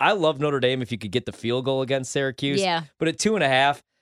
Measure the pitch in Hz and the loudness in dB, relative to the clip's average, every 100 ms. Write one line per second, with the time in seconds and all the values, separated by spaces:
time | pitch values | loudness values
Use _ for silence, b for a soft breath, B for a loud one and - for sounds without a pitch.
0 | 151 208 156 139 147 139 127 131 120 110 | 0 2 0 0 0 2 0 0 -4 -8
1 | 104 120 110 - 117 127 131 131 131 135 | -4 -4 -4 -6 -4 -2 -2 -2 -2 -2
2 | 127 143 135 123 139 196 185 165 151 - | -2 -4 -4 -4 -2 0 0 -2 -6 -4
3 | 165 160 214 208 139 131 143 143 _ _ | -4 0 0 2 4 4 4 0 _ _